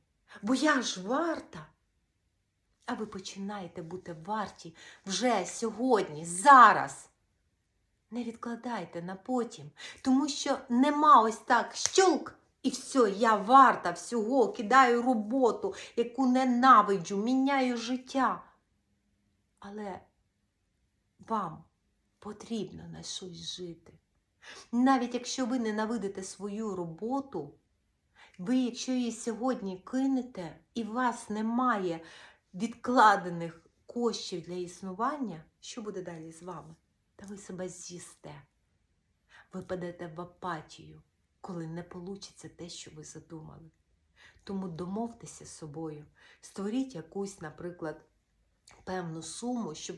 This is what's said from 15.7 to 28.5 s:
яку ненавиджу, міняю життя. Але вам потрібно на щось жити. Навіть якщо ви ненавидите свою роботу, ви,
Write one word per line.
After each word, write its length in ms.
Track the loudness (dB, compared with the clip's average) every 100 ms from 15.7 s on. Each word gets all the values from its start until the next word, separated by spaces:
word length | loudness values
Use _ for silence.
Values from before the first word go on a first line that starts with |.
| -8 -6 -4
яку 300 | -2 0 2
ненавиджу, 920 | 2 2 6 8 8 8 2 -2 -2
міняю 600 | 0 2 2 2 0 -2
життя. 680 | -4 -6 -4 -2 0 -2 -10 _ _ _ _ _ _ _ _ _ _ _
Але 420 | -16 -12 -10 -12 -16 _ _ _ _ _ _ _ _ _ _ _
вам 460 | -6 -4 -4 -10 -20 _ _ _ _ _
потрібно 680 | -16 -16 -8 -8 -8 -12 -16
на 140 | -14
щось 540 | -14 -12 -14 -14 -14 -12
жити. 360 | -12 -14 -20 -20 _ _ _ _ -20 -20 -4
Навіть 420 | 2 4 4 2
якщо 320 | -4 -6 -4 -2
ви 120 | -2
ненавидите 640 | -2 -2 -2 -4 -6 -8
свою 540 | -12 -12 -10 -6 -6 -6
роботу, 800 | -8 -8 -6 -6 -6 -10 -12 -16 _ _ _ _ _ _ -20 -12
ви, 180 | -2